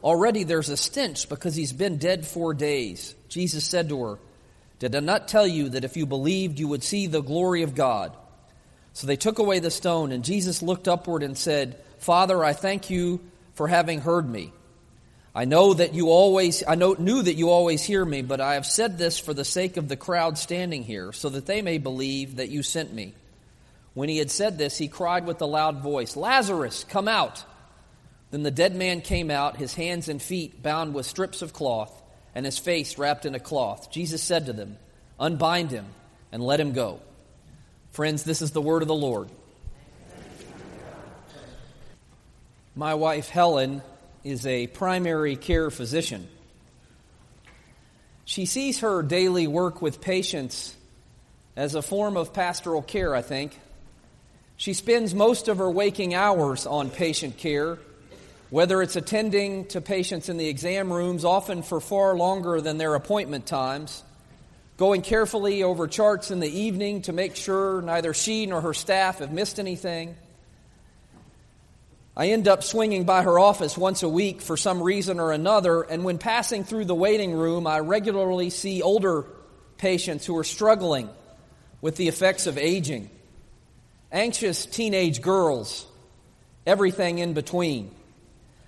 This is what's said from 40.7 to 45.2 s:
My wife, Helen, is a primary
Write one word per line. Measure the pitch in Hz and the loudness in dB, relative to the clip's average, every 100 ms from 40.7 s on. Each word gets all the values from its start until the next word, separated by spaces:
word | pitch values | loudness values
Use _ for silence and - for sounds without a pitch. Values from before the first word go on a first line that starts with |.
| - - - - - - - - - - - - - _ - - - - - - | -18 -18 -18 -20 -20 -20 -20 -20 -20 -20 -20 -20 -20 _ -20 -20 -20 -20 -20 -18
My | - 151 | -8 -2
wife, | 156 160 151 - | 0 2 0 -2
Helen, | 175 175 147 131 139 131 - - - | 4 4 4 0 -4 -12 -20 -20 -16
is | 139 131 131 | -8 -6 -2
a | 127 120 | -2 -2
primary | - 185 185 175 156 | -2 -2 0 0 0